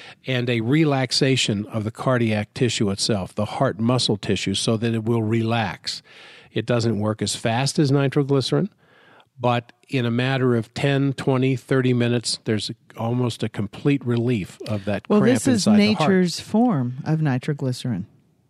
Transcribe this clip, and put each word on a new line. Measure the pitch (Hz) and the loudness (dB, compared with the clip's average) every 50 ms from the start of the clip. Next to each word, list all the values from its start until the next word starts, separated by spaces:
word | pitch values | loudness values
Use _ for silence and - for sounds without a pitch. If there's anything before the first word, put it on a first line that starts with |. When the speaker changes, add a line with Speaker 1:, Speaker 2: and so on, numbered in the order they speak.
| - - - _ _ - | -20 -20 -20 _ _ -4
Speaker 1:
and | 131 123 123 123 | -2 -2 0 0
a | 120 117 | -2 -2
relaxation | 110 117 143 160 160 147 139 135 131 123 - - 151 135 135 123 - - 113 101 104 - | 0 2 2 4 4 2 2 0 0 -2 0 0 2 2 2 2 2 0 0 -2 -4 -4
of | - 113 101 | -6 -4 -4
the | 110 | -4
cardiac | - - - 135 127 120 117 110 107 104 107 - _ | -6 -4 -2 0 2 2 2 2 0 0 -2 -4 _
tissue | - 131 113 - - 117 98 | -2 0 0 0 0 0 0
itself, | 98 - - - 117 98 92 - - | 0 -2 -2 -2 -2 -2 -2 -6 -4
the | - 104 | -6 -6
heart | - - - 139 123 90 98 | -4 -2 0 0 0 0 0
muscle | 113 117 127 123 - - 110 101 | 0 2 2 2 2 0 -2 -2
tissue, | - - 101 92 - 98 98 | -2 -2 -2 -2 -2 -2 -4
so | - - 123 113 107 | -2 0 0 0 0
that | 117 117 117 | 0 -2 -2
it | 113 107 | -2 -2
will | 117 120 117 110 | 0 0 0 0
relax. | 107 113 113 110 113 117 117 107 87 76 - - - - - - - - - - - - - - - | 0 0 0 0 0 0 0 -2 -2 -6 -8 -10 -10 -10 -10 -14 -20 -20 -20 -20 -20 -20 -20 -20 -8
It | _ 117 113 | _ -6 -2
doesn't | - 123 120 110 117 107 98 | 0 0 0 2 0 0 0
work | 104 107 107 - | -2 -2 -2 -2
as | 104 101 - | -4 -4 -4
fast | - - 117 113 120 135 135 - - | -4 -2 -2 0 0 0 0 0 0
as | 156 131 | 2 2
nitroglycerin, | 135 143 139 135 - 151 139 131 139 135 127 - 151 147 170 208 - _ _ _ _ _ _ _ - - _ _ _ - | 2 2 2 2 0 0 0 2 0 0 0 0 0 -2 -2 -2 -6 _ _ _ _ _ _ _ -20 -20 _ _ _ -4
but | 120 123 120 120 117 - _ _ _ _ | -2 0 0 0 -4 -8 _ _ _ _
in | - 131 120 | -4 -2 0
a | 117 | 0
matter | 117 120 127 131 135 131 131 127 120 | 0 0 0 0 0 2 2 2 2
of | 117 110 - _ | 2 0 -4 _
ten, | - - 143 139 135 139 139 131 | -2 0 0 2 2 0 0 -2
twenty, | - - 143 135 127 131 131 135 120 | -2 -2 0 0 2 2 0 0 -2
thirty | - - 139 131 127 127 123 | -2 0 0 2 2 2 2
minutes, | 120 120 117 120 120 - - - - - | 2 2 2 0 -2 -2 -4 -8 -6 -4
there's | - 110 104 - - 117 - _ _ - - | -2 -2 -2 -2 -6 -10 -14 _ _ -10 -6
almost | 117 117 123 123 123 120 - - 120 | -4 -2 -2 0 -2 -2 -2 -4 -6
a | 110 | -6
complete | - - 101 98 - - - 147 143 135 - | -4 -6 -8 -8 -8 -2 0 0 0 0 0
relief | 120 120 120 117 123 127 104 85 - - - 339 - | 0 0 0 0 0 0 -2 -4 -6 -10 -14 -8 -6
of | 110 101 95 | -6 -6 -4
that | 107 101 98 - - | -4 -4 -4 0 2
Speaker 2:
Well, | 208 214 | 2 4
Speaker 1:
cramp | - 233 262 | 4 4 4
Speaker 2:
this | 220 - 269 | 4 2 2
is | 247 208 175 208 | 0 2 4 4
Speaker 1:
inside | 214 208 | 6 6
the | 202 208 214 | 6 4 2
heart. | - 156 170 | 2 2 4
Speaker 2:
nature's | 190 185 185 175 - - | 4 4 2 2 0 -6
form | - - - 214 240 254 196 139 123 123 127 131 - | -8 -2 0 2 2 2 2 0 -2 -4 -6 -6 -4
of | - 156 160 | -2 -2 0
nitroglycerin. | 156 143 127 131 - - 147 143 139 131 123 - - 131 113 87 98 - _ _ _ _ _ _ _ | 0 0 0 -2 -2 -4 -6 -4 -4 -4 -6 -4 -4 -6 -4 -6 -6 -10 _ _ _ _ _ _ _